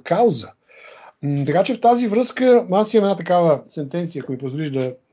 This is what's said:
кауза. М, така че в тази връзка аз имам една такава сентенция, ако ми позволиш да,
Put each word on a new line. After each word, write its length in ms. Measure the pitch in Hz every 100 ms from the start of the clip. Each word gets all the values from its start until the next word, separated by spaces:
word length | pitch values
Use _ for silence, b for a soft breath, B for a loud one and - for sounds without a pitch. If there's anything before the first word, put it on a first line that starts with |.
кауза. 480 | - 175 233 123 98 - B B B B B _
М, 240 | 143 143 139
така 180 | 165
че 100 | 202
в 80 | 233
тази 260 | 233 240 233
връзка 600 | 208 247 - 254 240 185
аз 220 | 190 214
имам 160 | 226 196
една 60 | 190
такава 480 | 175 180 170 143 -
сентенция, 540 | 165 135 175 170 143
ако 80 | -
ми 60 | 127
позволиш 340 | 135 143 151
да, 220 | 135 127 127 _